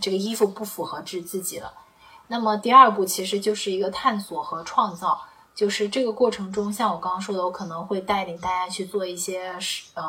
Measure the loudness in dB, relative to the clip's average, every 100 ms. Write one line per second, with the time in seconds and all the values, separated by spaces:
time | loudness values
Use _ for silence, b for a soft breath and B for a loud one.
0 | -2 0 0 2 2 2 -8 -6 -6 -8
1 | -8 -8 -6 -6 -6 -8 -10 -14 b b
2 | b b -6 0 2 2 8 10 10 8
3 | 0 -2 -2 0 0 0 -2 0 -2 0
4 | 0 0 -2 -6 -6 -8 -2 0 0 0
5 | -2 -2 b b b -2 0 2 0 0
6 | 0 2 2 2 -4 -4 -2 0 0 0
7 | -2 -4 -2 -2 -2 -4 -8 -8 -4 -4
8 | 0 -2 -2 -4 -4 -2 -4 -6 -4 -4
9 | -4 -4 -6 -6 -8 -8 -6 -8 -10 -6